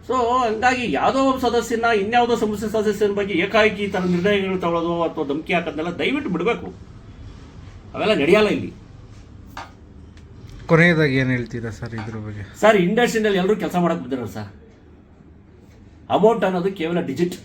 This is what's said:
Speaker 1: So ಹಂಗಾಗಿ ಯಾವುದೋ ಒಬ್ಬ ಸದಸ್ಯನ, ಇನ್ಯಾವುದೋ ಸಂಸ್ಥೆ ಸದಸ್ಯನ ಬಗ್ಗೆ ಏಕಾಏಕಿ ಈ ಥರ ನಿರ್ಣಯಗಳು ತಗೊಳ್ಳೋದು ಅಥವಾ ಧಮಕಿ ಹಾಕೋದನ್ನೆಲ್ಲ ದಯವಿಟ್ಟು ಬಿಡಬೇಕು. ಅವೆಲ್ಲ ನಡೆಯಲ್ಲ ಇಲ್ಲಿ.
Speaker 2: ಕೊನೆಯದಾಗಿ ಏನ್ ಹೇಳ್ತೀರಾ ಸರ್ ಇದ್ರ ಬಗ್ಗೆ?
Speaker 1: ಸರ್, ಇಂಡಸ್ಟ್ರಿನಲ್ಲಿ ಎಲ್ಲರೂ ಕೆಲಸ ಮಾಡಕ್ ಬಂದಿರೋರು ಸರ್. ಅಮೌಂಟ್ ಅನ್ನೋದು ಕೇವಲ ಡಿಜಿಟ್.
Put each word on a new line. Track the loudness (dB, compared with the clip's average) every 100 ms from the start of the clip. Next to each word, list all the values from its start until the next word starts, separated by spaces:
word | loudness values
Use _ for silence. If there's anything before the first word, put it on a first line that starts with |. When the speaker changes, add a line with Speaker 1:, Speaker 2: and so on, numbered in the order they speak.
| -2
Speaker 1:
So | -2
ಹಂಗಾಗಿ | 0 0 0 2 2 2 -2
ಯಾವುದೋ | 0 2 2
ಒಬ್ಬ | 2 2 2
ಸದಸ್ಯನ, | 0 0 -2
ಇನ್ಯಾವುದೋ | 2 0 2 2 2 2
ಸಂಸ್ಥೆ | 0 -2 -2
ಸದಸ್ಯನ | 0 0 0 0
ಬಗ್ಗೆ | 0 -2
ಏಕಾಏಕಿ | -2 2 4 2 0
ಈ | -4
ಥರ | -2
ನಿರ್ಣಯಗಳು | 0 0 2 2 0 -2
ತಗೊಳ್ಳೋದು | 0 0 0 -2
ಅಥವಾ | -2 -2
ಧಮಕಿ | -4 -4 -2
ಹಾಕೋದನ್ನೆಲ್ಲ | -2 -2 -6 -6 -4
ದಯವಿಟ್ಟು | -2 -2 -4
ಬಿಡಬೇಕು. | -2 -2 -2 -8 -16 -20 -20 -20 -18 -18 -18 -20 -20 -20 -20 -14
ಅವೆಲ್ಲ | -4 0
ನಡೆಯಲ್ಲ | 2 6 6 4
ಇಲ್ಲಿ. | 0 -4 -12 -20 -20 -20 -20 -20 -20 -18 -18 -18 -20 -20 -20 -20 -20 -20 -20 -20 -18 2
Speaker 2:
ಕೊನೆಯದಾಗಿ | 6 6 4 2 2
ಏನ್ | 2
ಹೇಳ್ತೀರಾ | 0 -4 -8 -8
ಸರ್ | -10 -10
ಇದ್ರ | -10 -8 -10
ಬಗ್ಗೆ? | -10 -12 -14 2
Speaker 1:
ಸರ್, | 4 6
ಇಂಡಸ್ಟ್ರಿನಲ್ಲಿ | 4 2 2 2 2 2
ಎಲ್ಲರೂ | 2 0
ಕೆಲಸ | 0 0
ಮಾಡಕ್ | 0 0
ಬಂದಿರೋರು | -4 -6 -6
ಸರ್. | -10 -14 -16 -20 -20 -20 -20 -20 -20 -20 -20 -20 -20 -20 -20 -20 -20 -2
ಅಮೌಂಟ್ | 4 4 4
ಅನ್ನೋದು | 0 0 -4
ಕೇವಲ | -4 -2 -2
ಡಿಜಿಟ್. | -4 -2 -2 -4